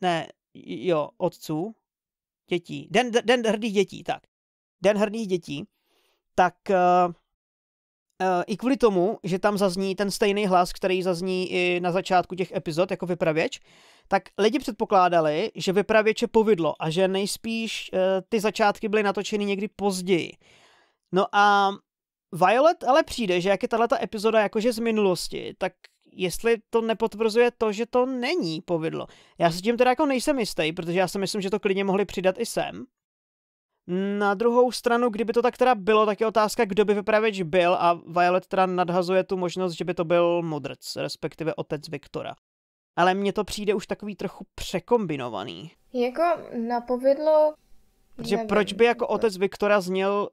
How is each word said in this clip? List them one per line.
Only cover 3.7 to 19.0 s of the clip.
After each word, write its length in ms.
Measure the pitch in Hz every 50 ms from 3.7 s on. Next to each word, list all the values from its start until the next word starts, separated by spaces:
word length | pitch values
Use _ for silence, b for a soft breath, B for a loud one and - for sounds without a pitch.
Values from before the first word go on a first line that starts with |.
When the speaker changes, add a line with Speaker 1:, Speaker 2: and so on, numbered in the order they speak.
| 190
Speaker 1:
dětí, 300 | 202 190 - - - -
tak. 200 | - 143 - _ _ _ _ _ _ _ _ _ _ _ _
Den 160 | - 185 214 196
hrdých 300 | 208 214 202 226 226 190
dětí, 360 | 185 175 170 - 147 143 208 - _ _ _ _ _ _ _ _ _ _ _ _ -
tak, 200 | - 185 175 - _ - -
eh, 60 | 202 180 180 180 180 180 180 175 170 _ _ _ _ _ _ _ _ _ _ _ _ _ _ _ _ _ _ _ _ -
eh, 220 | 190 190 185 180 175 -
i 100 | 214 175
kvůli 200 | 214 247 269 -
tomu, 420 | - 226 196 180 175 202 226 - -
že 160 | 175 180 190
tam 180 | - 208 214 185
zazní 380 | 202 196 175 196 190 196 185
ten 160 | 190 202 202
stejný 360 | 180 - 233 202 196 208 214 190
hlas, 260 | 185 180 180 175 -
který 300 | - - 190 185 185 175
zazní 480 | 185 180 165 180 190 185 185 185 -
i 280 | - 185 180 180 180 175
na 120 | 175 180
začátku 440 | 165 190 180 - 190 180 170 - 190
těch 160 | 175 185 -
epizod 400 | - 196 - 175 156 156 185 190
jako 140 | 196 - -
vypravěč, 540 | 170 185 165 185 165 156 156 170 254 - - b b b b b b b b b b
tak 160 | 196 196 - - _ -
lidi 220 | 196 214 220 294
předpokládali, 920 | - - 214 - 226 - 214 190 180 180 170 170 160 156 151 156 208 220 -
že 180 | 214 160 190 175
vypravěč 480 | 202 202 - 220 220 208 220 214 -
je 60 | 240 214
povidlo 460 | - 226 220 214 214 165 165 151 143 -
a 100 | - 160
že 180 | 156 180 190 185
nejspíš, 840 | 190 190 202 196 - - - 226 226 226 226 214 - - - - -
eh, 280 | 190 185 190 190 190 180 -
ty 100 | - 226
začátky 500 | 185 214 208 - 220 208 202 - - 220
byly 140 | 196 220